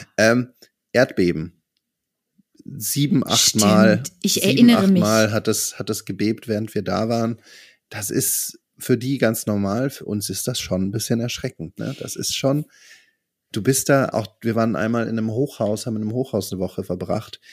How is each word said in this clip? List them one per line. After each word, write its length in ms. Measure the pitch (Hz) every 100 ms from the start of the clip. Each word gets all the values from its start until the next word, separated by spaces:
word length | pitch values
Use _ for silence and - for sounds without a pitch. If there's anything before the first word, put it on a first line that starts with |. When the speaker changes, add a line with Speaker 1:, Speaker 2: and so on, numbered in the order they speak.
| - -
Speaker 1:
ähm, 300 | 110 120 123 _ - _ _
Erdbeben. 720 | 117 127 - 90 80 80 - _ _ _ _ _ _ _ _ _ _ - 139
Sieben, 500 | 110 - 143 170 -
acht 120 | 117
Speaker 2:
Stimmt, 240 | - -
Speaker 1:
Mal, 400 | 104 180 - 175 127 -
Speaker 2:
ich 220 | 202 -
Speaker 1:
sieben, 60 | 190 - 240
Speaker 2:
erinnere 140 | 226
Speaker 1:
acht 60 | 190
Speaker 2:
mich. 100 | 190
Speaker 1:
Mal 320 | 107 110 107
hat 160 | 110 107
es, 300 | 110 - -
hat 100 | -
es 160 | 107
gebebt, 440 | - 95 107 107 -
während 260 | 107 110
wir 80 | -
da 260 | 92 95 113
waren. 320 | 117 113 117 - - - _ _
Das 220 | 110 107
ist 500 | - - - - - _ _
für 200 | - 123
die 180 | 123 139
ganz 300 | 117 113 -
normal, 420 | 104 101 107 135
für 160 | -
uns 240 | - 104 -
ist 180 | 95 -
das 140 | -
schon 220 | - 92
ein 80 | 95
bisschen 300 | 110 - 117
erschreckend, 580 | 117 - - - 82 -
ne? 160 | 110 135
Das 180 | 127 -
ist 200 | - -
schon, 300 | 135 143 156 _ - - _ _ _ _ _
du 100 | -
bist 260 | 101 135 -
da 220 | 139 113
auch, 260 | - 104 _
wir 120 | 117
waren 220 | 110 113 85
einmal 280 | 110 117 113
in 80 | 113
einem 120 | 110
Hochhaus, 560 | 110 110 - 104 107 -
haben 100 | 110
in 60 |
einem 100 | 107
Hochhaus 400 | 117 127 107 95
eine 80 | 92
Woche 240 | 92 -
verbracht. 560 | 95 90 92 107 - - -